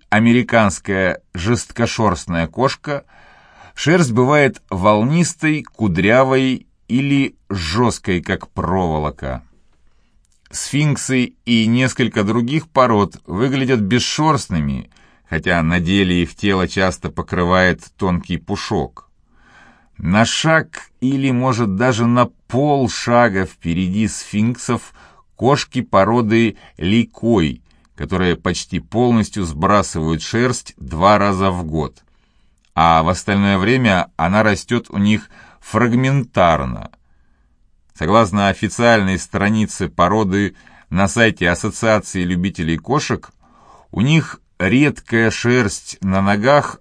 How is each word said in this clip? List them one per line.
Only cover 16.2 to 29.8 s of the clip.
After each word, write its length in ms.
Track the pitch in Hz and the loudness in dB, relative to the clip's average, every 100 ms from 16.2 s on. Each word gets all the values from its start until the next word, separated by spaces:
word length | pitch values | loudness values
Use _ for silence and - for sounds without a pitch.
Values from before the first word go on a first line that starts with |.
их 140 | 85 - | -2 -2
тело 320 | 101 95 90 | 0 0 0
часто 420 | - 95 87 87 | 0 -2 -2 -8
покрывает 720 | 85 85 90 87 92 92 87 - - | -10 -6 -2 2 4 2 0 -6 -6
тонкий 400 | 95 87 - 85 | -2 -2 -4 -8
пушок. 720 | - 101 - 98 64 - - _ _ _ _ - - _ _ - | -6 -8 -4 -4 -4 -10 -20 _ _ _ _ -20 -20 _ _ -8
На 280 | 80 101 120 | -2 2 0
шаг 680 | - 156 160 - - - _ | 0 0 0 -2 -10 -20 _
или, 300 | 127 135 135 | -4 -2 0
может, 440 | 123 131 117 113 92 | 0 0 0 -2 0
даже 300 | 123 113 117 | 0 2 2
на 200 | 123 120 - - | 2 0 -4 -6
полшага 1000 | 123 147 143 123 - - 120 120 95 92 | -2 0 0 -2 -4 0 2 2 0 -4
впереди 600 | - 85 85 92 101 107 | -6 -4 -2 -2 -2 -2
сфинксов 840 | - - 104 113 123 - 113 - - - _ _ - | -4 -8 -2 -2 -2 -4 -6 -6 -20 -20 _ _ -2
кошки 460 | 127 143 - 131 | 0 0 0 -8
породы 760 | - 101 98 120 110 113 113 - - - | 0 2 4 2 2 2 0 -2 -14 -8
ликой, 840 | 85 113 113 - 113 110 78 62 _ _ _ - | 0 0 0 -4 0 2 0 -4 _ _ _ -12
которые 400 | 71 92 90 85 | -6 -2 0 0
почти 440 | 98 87 - 92 | -2 -6 -6 -8
полностью 680 | - 110 123 117 104 104 87 | -6 0 2 2 0 -4 -6
сбрасывают 760 | 73 95 104 | -2 2 2